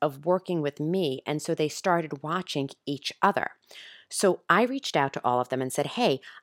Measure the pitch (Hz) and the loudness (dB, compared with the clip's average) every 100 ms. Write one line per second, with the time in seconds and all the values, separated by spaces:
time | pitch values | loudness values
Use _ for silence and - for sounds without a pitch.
0 | 151 139 165 180 180 170 143 - 151 190 | -2 -2 0 0 2 -2 -2 -2 -2 0
1 | 156 131 - 147 - 160 156 - 190 170 | 0 -2 -4 -4 -2 -2 -2 0 2 2
2 | 156 143 151 180 - 143 135 - - 139 | 0 -8 -6 -6 -4 -4 -4 -6 -8 -6
3 | - - 196 - - - _ - - - | -8 0 2 2 -4 -8 _ -20 -20 -20
4 | _ - 190 - - 180 240 269 - 156 | _ 0 2 2 2 4 4 0 -2 0
5 | 139 - 123 123 123 131 131 - 143 - | 0 0 0 2 0 -2 -2 -2 -4 0
6 | 226 131 - - | 2 2 -4 -20